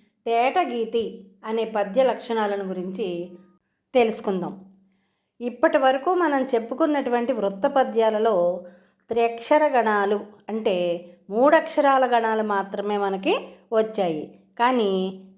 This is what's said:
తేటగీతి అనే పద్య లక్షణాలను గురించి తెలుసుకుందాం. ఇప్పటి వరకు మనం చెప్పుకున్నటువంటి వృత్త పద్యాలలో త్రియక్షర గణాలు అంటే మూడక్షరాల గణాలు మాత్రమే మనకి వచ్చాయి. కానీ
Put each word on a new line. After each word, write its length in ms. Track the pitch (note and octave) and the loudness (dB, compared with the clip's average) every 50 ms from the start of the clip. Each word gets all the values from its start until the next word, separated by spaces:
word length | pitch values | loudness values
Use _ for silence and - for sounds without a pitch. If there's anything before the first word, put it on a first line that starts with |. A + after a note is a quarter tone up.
| _ _ _ _ - | _ _ _ _ -4
తేటగీతి 1000 | A3+ A#3 A#3 B3 C4+ E4 F#4 F4 B3 A#3+ A#3 A3 A3 A#3 A#3 G#3 F#3+ - - - - _ _ - | -2 0 2 2 2 2 0 0 0 -2 -4 -4 -2 -2 -2 -4 -4 -8 -14 -20 -20 _ _ -8
అనే 220 | A3 A3 A3+ A3 | -4 -4 -2 -4
పద్య 380 | A3 A3 G#3 G3+ F#3+ G3 C4 C4 | -2 -2 -2 -2 0 2 2 2
లక్షణాలను 600 | A#3+ G#3+ A3 - - A#3 A3+ G#3 G3+ G3+ G3+ G3 | 2 2 -2 -4 -4 -2 0 0 0 -2 -4 -4
గురించి 640 | F#3 F#3 F#3 F3+ F#3+ F#3 F#3+ G3 F3+ F3 E3+ F3 F#3+ F3+ - - _ _ _ _ _ _ _ _ _ - | -6 -6 -6 -6 -8 -6 -6 -6 -4 -4 -6 -8 -10 -14 -20 -20 _ _ _ _ _ _ _ _ _ 2
తెలుసుకుందాం. 720 | B3 A#3 A3 G#3 - - G#3 F#3+ F3+ E3+ D3+ - - - - _ _ _ _ _ _ _ _ _ _ _ _ _ - | 2 2 2 0 -4 -4 -4 -4 -4 -4 -8 -10 -14 -20 -20 _ _ _ _ _ _ _ _ _ _ _ _ _ -10
ఇప్పటి 380 | A#3+ B3 A#3 - D#4 D#4+ D#4 C#4+ | -10 -10 -4 0 0 2 2 4
వరకు 360 | C4 C4 C4+ C#4 C#4 F4 F#4 | 4 4 2 2 0 0 0
మనం 300 | F4+ E4+ D4+ C#4+ C4+ C4 | 2 0 0 0 0 0
చెప్పుకున్నటువంటి 880 | - A#3+ A3+ A3 - - - D#4+ D4+ D4 C#4 C4 A#3+ A#3+ A#3+ A#3+ B3 | 0 0 -2 -2 -4 -2 0 0 0 0 -2 0 0 -2 0 0 -2
వృత్త 340 | B3+ G#3+ G3 G3 G3 F#3+ A#3 | -2 -2 -2 -4 -2 -2 -2
పద్యాలలో 920 | C#4 C#4+ C4+ C4 - G#3+ A3+ A3+ A3 G#3+ G#3+ A3 A3+ G3+ F3 F3 F3 F3+ F#3 - - - - _ _ _ _ _ - | 0 2 2 0 2 2 2 2 2 2 2 2 2 2 2 2 0 0 -4 -10 -16 -20 -20 _ _ _ _ _ -4
త్రియక్షర 580 | - A#3 A#3 A#3 A#3 A#3 - - D#4 D4+ D4+ D4 | 0 0 0 0 -2 -4 0 2 4 4 4 4
గణాలు 520 | C4+ A#3+ A3 A3 G#3 G3+ G3 G3+ G#3 G3+ - - - - - - | 2 2 2 2 2 2 2 0 0 -2 -4 -10 -18 -18 -10 -8
అంటే 580 | G#3+ A3 A3 A3+ F#3 F3 F3 F3 E3+ F3 - - - _ _ - | -8 -2 -2 0 0 0 0 -2 -2 -4 -8 -14 -20 _ _ -6
మూడక్షరాల 760 | G3+ A3+ C4+ D4+ E4 D#4 D#4 - - D4+ C#4+ C#4 C4+ C4 B3+ | 0 2 4 6 6 4 2 2 -2 2 4 4 4 4 4
గణాలు 400 | A#3+ A#3+ A#3 A3+ A3 A3 A3 A3 | 4 2 2 2 2 0 0 0
మాత్రమే 520 | G#3 G3+ G3 G3 G3 G3+ G3+ G3+ G#3 G#3 G3+ | 0 -2 -2 -2 -4 -8 -6 -4 -2 -2 -2
మనకి 580 | G3+ G3 G3 F#3+ G3 D#4 G#4 - - - - - _ - | -2 -2 -2 -2 0 0 -2 -2 -4 -10 -20 -20 _ -2
వచ్చాయి. 580 | A3+ A3+ G#3+ A3 - G#3 F#3 E3+ D#3 D3+ - - - _ _ _ _ | 0 0 0 0 -2 -2 -2 -2 -2 -4 -8 -12 -16 _ _ _ _
కానీ 640 | - A#3 B3+ C4 A#3+ G#3 G3 F#3+ F#3 F#3 F#3+ F#3+ - - - - | 0 2 2 2 2 2 0 0 0 -2 -4 -6 -12 -20 -20 -20